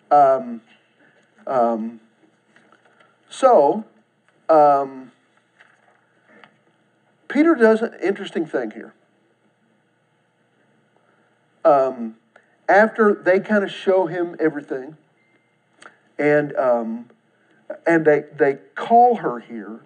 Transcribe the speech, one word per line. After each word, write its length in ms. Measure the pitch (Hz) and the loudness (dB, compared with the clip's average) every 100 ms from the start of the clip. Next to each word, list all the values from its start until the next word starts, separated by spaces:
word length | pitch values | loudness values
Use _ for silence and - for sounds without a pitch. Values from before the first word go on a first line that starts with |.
| _ | _
Um, 520 | 147 139 131 120 117 - _ _ _ _ _ _ _ - | 4 4 2 -4 -14 -18 _ _ _ _ _ _ _ -6
um, 540 | 131 117 117 113 117 _ _ _ _ _ _ _ _ _ _ _ _ _ | -2 0 -2 -8 -12 _ _ _ _ _ _ _ _ _ _ _ _ _
so, 560 | - 262 220 143 208 - _ _ _ _ _ - | 0 2 4 2 0 -8 _ _ _ _ _ 0
um, 640 | 156 147 139 135 131 127 _ _ _ _ _ _ _ _ _ _ _ _ 220 - _ _ _ _ _ _ _ - | 4 4 2 -2 -12 -20 _ _ _ _ _ _ _ _ _ _ _ _ _ -20 _ _ _ _ _ _ _ -6
Peter 260 | 277 330 | 0 2
does 280 | 277 226 220 | 4 2 2
an 120 | - - | -4 -6
interesting 440 | 180 208 190 165 160 | -6 -6 -8 -10 -6
thing 240 | 143 113 | -6 -8
here. 240 | 110 - _ _ _ _ _ _ _ _ _ _ _ _ _ _ _ _ _ _ _ _ _ _ _ _ _ _ _ | -12 -20 _ _ _ _ _ _ _ _ _ _ _ _ _ _ _ _ _ _ _ _ _ _ _ _ _ _ _
Um, 520 | 165 143 131 123 113 110 _ _ _ _ - | 2 2 0 -6 -12 -14 _ _ _ _ 0
after 480 | 190 220 226 214 | 2 2 2 0
they 260 | 202 180 190 | 2 0 0
kinda 280 | - 214 196 | 0 -2 -2
show 380 | - - 190 170 | -4 0 0 0
him 300 | 180 170 170 | -4 -8 -4
everything, 560 | 156 151 143 135 135 156 _ _ _ _ _ _ _ _ - _ _ - | -4 -4 -8 -12 -12 -20 _ _ _ _ _ _ _ _ -20 _ _ -4
and, 380 | 147 147 147 - | 0 0 0 -2
um, 540 | 131 120 113 117 120 _ _ _ _ _ - - - | 0 0 -4 -10 -14 _ _ _ _ _ -18 -8 -2
and 180 | 165 | 2
they, 200 | 160 147 147 - | 2 2 -2 -2
they 180 | 143 139 - | -2 -2 -10
call 420 | - - 233 247 220 | -12 2 4 4 2
her 220 | 160 120 | -4 -10
here, 420 | 110 117 101 113 | -12 -16 -14 -18